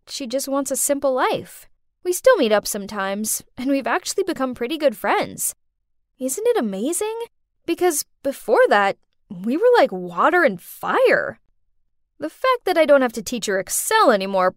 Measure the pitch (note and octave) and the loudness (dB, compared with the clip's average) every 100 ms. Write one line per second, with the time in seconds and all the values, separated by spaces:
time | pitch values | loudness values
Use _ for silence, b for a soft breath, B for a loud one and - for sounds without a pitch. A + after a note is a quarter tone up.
0 | - - A3 C4 C4+ C#4 C4+ B3+ - C#4+ | -16 -12 -6 -6 -4 -4 -4 -4 -2 -2
1 | C#4+ B3+ G4 - F3+ - - _ _ _ | 0 0 -2 -4 -8 -18 -20 _ _ _
2 | F4+ F4+ C5 A4+ A3+ G#3 - G#3+ G3 G#3 | -6 0 4 4 4 2 0 -8 -8 -6
3 | F#3+ G3 A3 - - - B3+ C#4 A3+ D#4+ | -6 -4 -4 -6 -8 -8 -2 -2 0 -4
4 | - - F#4+ D4+ C4 B3 A#3+ D#4 D4 G#3+ | -4 -4 -4 -2 -4 -4 -6 0 -2 0
5 | G3+ G#4+ - - - - _ _ _ _ | -2 -2 -4 -6 -8 -10 _ _ _ _
6 | _ - C4 C4+ A#4 A4+ A3+ F#3+ B3 F4 | _ -10 -8 -4 0 0 -2 -4 -4 -4
7 | G#4+ A4+ A#4 _ _ _ - E4+ C4 C#4 | -4 -6 -10 _ _ _ -8 0 0 0
8 | - _ C#4 C4 - D#4 B4+ G#3+ G3 - | -6 _ -8 -6 0 4 4 4 2 -2
9 | _ _ - F3 G#3 D4 A#4+ A#4 D4 F#3 | _ _ -18 -10 -4 2 4 6 4 2
10 | F3+ F3 B3 F4 D4+ F#3 - - - E4+ | -8 0 2 4 2 0 -12 -10 -4 2
11 | B4 F#3 D2 A3 _ _ _ _ _ _ | 2 2 -2 -8 _ _ _ _ _ _
12 | _ - D#4 - C5 B4+ - E4 D#4 C#4 | _ -12 -12 -4 -2 0 0 2 6 6
13 | B3+ A#3 F#3+ A#3+ - F#3+ - - - A4 | 4 -4 -8 -8 -4 -4 -4 -6 0 2
14 | F#4 G#3 F#3+ F#3+ F#3 | 4 4 2 0 0